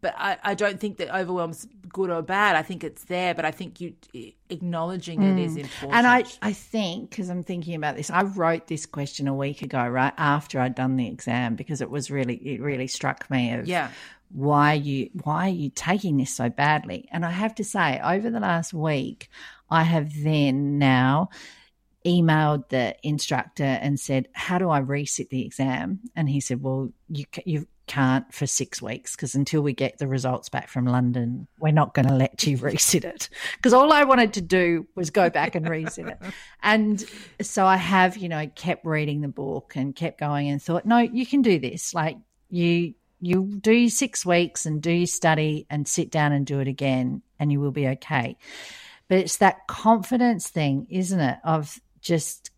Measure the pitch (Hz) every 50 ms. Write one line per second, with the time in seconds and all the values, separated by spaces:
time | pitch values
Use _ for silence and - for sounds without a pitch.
0 | - 180 - - 156 196 185 - - 202 202 - 208 202 202 185 - 208 196 -
1 | 175 139 170 190 185 175 185 180 170 165 160 - - - _ - - 180 - 185
2 | 190 180 175 165 156 135 185 196 208 208 180 156 156 - 190 151 - 151 - -
3 | - _ 180 180 180 180 170 170 160 156 156 - 190 - - - 175 165 151 _
4 | _ _ _ 127 113 104 - _ _ _ 185 160 180 175 170 165 165 175 190 185
5 | - - 165 214 202 190 190 185 175 170 160 170 - 139 - - 139 139 180 233
6 | 240 247 247 247 247 240 - - - 208 202 - - - - 220 208 175 170 190
7 | - - - - 185 180 180 180 165 - 185 175 165 165 170 156 151 151 139 -
8 | 147 - 165 175 202 196 196 196 170 165 165 165 - - 165 151 - - - 147
9 | 143 139 - - 139 139 135 135 139 139 143 - 147 131 143 131 120 120 120 127
10 | 127 139 - - 156 147 143 147 - - - 135 127 131 123 - 131 131 131 131
11 | 123 107 - - - - 117 123 123 117 117 - - - 160 131 123 120 123 147
12 | 131 - 143 139 131 120 123 - - 139 139 104 127 147 143 123 131 131 - -
13 | - 135 135 - - - 135 131 123 117 120 120 117 165 180 175 147 - - -
14 | - - - _ _ _ - 143 135 147 147 147 147 147 151 151 143 147 139 135
15 | 123 - - 180 - 147 151 160 180 190 185 175 147 135 - - - 165 185 202
16 | 196 185 151 139 131 - - - 123 117 - - 147 147 151 151 151 - 90 -
17 | - _ - 170 170 170 175 180 208 220 220 - 208 - - 202 175 151 131 135
18 | - - 180 196 214 233 233 233 208 190 170 165 160 - - 160 151 160 151 139
19 | 131 - - _ - _ _ - - - - - _ _ 160 165 160 165 170 160
20 | 147 151 147 151 147 156 156 151 143 139 131 135 143 143 143 143 143 135 131 127
21 | 127 131 135 151 185 - - - - - - - _ _ _ _ _ _ _ _
22 | _ 175 175 175 165 160 156 156 156 151 151 143 131 _ - 131 120 107 - _
23 | - 151 147 143 - - 151 127 - - _ - 147 135 131 - - 139 143 135
24 | - - 135 131 123 - _ - - - 185 180 190 175 156 143 135 131 139 143
25 | 147 139 - - 127 _ - 131 - - - - 135 135 127 - - 92 196 196
26 | 233 247 _ - 160 143 139 143 135 - 127 120 139 131 131 135 135 120 - _
27 | _ _ 165 143 143 _ - - - 180 156 147 156 _ _ _ _ - - 147
28 | 135 131 131 135 131 _ - - 147 135 - - 131 - - - 127 104 117 -
29 | _ - - - - 127 - 135 143 - - 156 147 147 131 - 135 131 - -
30 | 143 135 131 131 123 127 127 - - - - 131 - - - 131 123 123 123 127
31 | 123 123 120 123 120 117 123 127 127 - _ _ 160 156 151 156 147 - - -
32 | 131 - 135 131 131 - - - - 151 143 123 - 147 - 156 - - - 165
33 | - 175 - - - - - - - - - - - 254 247 254 277 302 311 294
34 | 285 262 262 247 233 220 - 202 175 165 185 185 180 170 170 165 156 _ _ -
35 | 180 151 - 208 185 170 - 151 147 165 - 180 160 165 165 160 160 156 - -
36 | 165 - - - 175 185 - - - - - _ - 208 214 220 214 214 208 196
37 | 214 - - - - - - _ - - - 214 190 190 190 185 175 170 196 190
38 | 185 185 185 202 190 170 165 151 151 143 _ - - 170 170 - - 165 156 151
39 | 151 147 147 147 147 139 131 - 143 - 165 139 - _ - 147 131 143 135 -
40 | 165 165 - - 147 147 147 143 143 143 143 143 - - 165 175 - 208 233 240
41 | 233 220 240 240 254 - - 285 254 226 185 156 131 123 - 170 - - - 170
42 | 156 160 - - - _ _ _ _ _ 185 175 170 170 170 170 170 165 - _
43 | _ _ _ _ 180 175 175 185 190 196 202 196 196 220 226 240 240 233 - -
44 | 277 - - - - 180 175 175 175 160 - - - 165 151 151 147 170 170 175
45 | 175 170 - - - 165 156 151 156 156 151 151 - _ 147 147 143 - - -
46 | 165 - - 160 151 147 147 143 139 127 143 139 135 135 135 - 143 135 131 127
47 | 127 127 131 - - _ _ _ 147 147 143 143 143 143 127 147 143 131 135 139
48 | - - 156 135 117 123 - _ - - - - - - - - - - - _
49 | _ _ 190 185 185 160 - - 208 190 185 - - - - - - 220 226 226
50 | 185 - 254 240 247 240 226 175 - - - 175 151 143 135 139 - - - 185
51 | 185 175 196 180 151 127 - - - 165 160 156 151 147 - - _ _ _ _
52 | - - 170 156 147 - - - _ - _